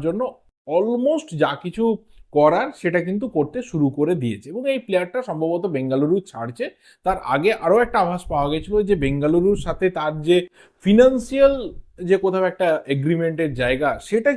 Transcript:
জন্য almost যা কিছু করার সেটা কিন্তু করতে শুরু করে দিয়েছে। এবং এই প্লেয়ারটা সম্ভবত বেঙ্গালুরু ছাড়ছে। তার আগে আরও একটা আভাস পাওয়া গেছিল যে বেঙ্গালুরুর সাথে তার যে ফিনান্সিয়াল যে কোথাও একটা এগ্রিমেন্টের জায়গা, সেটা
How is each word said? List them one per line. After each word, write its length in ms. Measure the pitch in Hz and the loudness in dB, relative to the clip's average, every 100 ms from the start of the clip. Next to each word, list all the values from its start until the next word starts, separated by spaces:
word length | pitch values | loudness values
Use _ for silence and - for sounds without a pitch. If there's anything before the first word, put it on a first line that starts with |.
| 156 | -4
জন্য 160 | 196 - - _ _ - 165 | -4 -6 -8 _ _ -2 0
almost 520 | 220 240 262 311 - 156 | 0 0 0 0 -2 -2
যা 100 | 139 139 | 0 -2
কিছু 200 | 180 214 226 220 _ - - 147 | -8 -2 -2 -2 _ -20 -4 4
করার 320 | 147 175 277 - | 4 4 0 -4
সেটা 200 | 269 170 165 | -2 -2 -2
কিন্তু 180 | 202 240 160 | -4 -4 -2
করতে 220 | 143 254 240 | -2 -4 -6
শুরু 160 | 160 143 139 | 0 0 0
করে 160 | 151 175 | 0 0
দিয়েছে। 240 | 120 98 131 | -2 -6 -10
এবং 100 | 202 277 | -8 -4
এই 60 | 269 - | -4 -2
প্লেয়ারটা 340 | 185 180 254 247 | -2 -2 -6 -6
সম্ভবত 360 | 156 160 170 190 | -4 -2 -2 -4
বেঙ্গালুরু 420 | 139 131 135 147 190 185 | -4 -2 0 2 0 -2
ছাড়ছে। 340 | 117 117 120 285 - _ _ 180 | -10 -10 -8 -10 -10 _ _ -4
তার 120 | 190 - | -4 -2
আগে 160 | 139 185 214 | 0 0 0
আরও 120 | 165 214 | 2 2
একটা 140 | 240 220 | 2 0
আভাস 180 | 175 180 - | 0 -2 -4
পাওয়া 160 | 151 143 | -2 -2
গেছিল 220 | 156 180 208 196 | -2 -2 -2 0
যে 60 | 190 | 0
বেঙ্গালুরুর 540 | 139 143 147 170 185 202 151 | 0 0 0 2 2 0 -2
সাথে 200 | 156 185 175 | -2 -2 -2
তার 160 | 156 156 151 | -4 -4 2
যে 80 | 180 180 _ - _ | 2 0 _ -20 _
ফিনান্সিয়াল 680 | 190 220 254 262 - 269 277 269 202 - - - 180 | 4 6 6 4 -2 4 4 4 -6 -12 -18 -8 0
যে 80 | 190 | 2
কোথাও 200 | 190 185 185 | 2 2 0
একটা 180 | 185 180 156 - | 0 0 0 0
এগ্রিমেন্টের 560 | 139 143 165 165 156 160 127 | -2 0 0 0 -2 -4 -2
জায়গা, 300 | 123 135 147 120 - | -2 0 0 -2 -2
সেটা 220 | 214 277 | 0 0